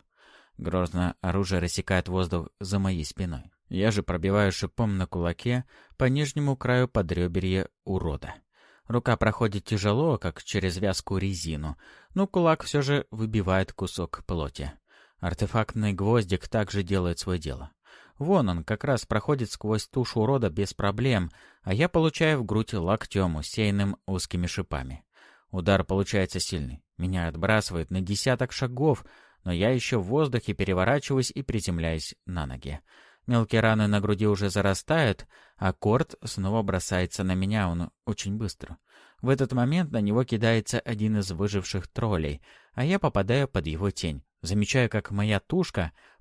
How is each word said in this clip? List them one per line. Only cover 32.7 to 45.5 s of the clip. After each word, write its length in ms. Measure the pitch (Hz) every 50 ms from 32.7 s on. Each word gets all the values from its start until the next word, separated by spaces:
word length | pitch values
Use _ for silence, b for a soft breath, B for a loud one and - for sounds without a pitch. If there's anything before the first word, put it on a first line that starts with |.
| 71 73 B B B B B B B B B
Мелкие 340 | - 123 117 113 - 117 110
раны 260 | 110 110 110 107 107
на 140 | 104 104 101
груди 260 | 101 107 104 95 107
уже 220 | 104 101 95 104 98
зарастают, 800 | 90 104 98 98 95 - - - 156 165 147 110 95 - - b b b b b b
а 140 | - 95 92
Корт 440 | 92 - - 104 110 135 165 - - - -
снова 400 | 110 - 107 95 98 107 113 104
бросается 600 | 98 92 90 - - 95 90 90 90 - - 98
на 120 | 95 92
меня, 340 | 92 95 98 110 110 98 87
он 220 | 85 85 85 - - _ _
очень 320 | - 104 - - 101 101
быстро. 400 | 110 113 95 - - - - 78 - b b b b b b b b
В 80 | - 123
этот 240 | 139 135 135 117 135
момент 380 | 123 120 131 156 185 175 147
на 100 | 123 113
него 220 | 104 101 104 123 127
кидается 560 | - 117 107 113 113 113 110 104 - - -
один 380 | - - 117 104 107 107 107 104
из 120 | 95 90
выживших 560 | 87 80 101 101 104 98 92 - - 95 -
троллей, 540 | - - - 117 110 101 82 78 73 73 B B B B B B B B
а 100 | 120 127
я 140 | 160 190 196
попадаю 480 | - 139 - 101 95 98 120 139 139
под 200 | 131 - 98 73
его 240 | 80 78 82 101 98
тень. 320 | - - - 82 73 67 - _ _ _
Замечаю, 480 | - 82 98 104 104 - - 131 123 107
как 220 | - 107 - -
моя 280 | 104 101 104 107 104 95
тушка, 520 | - -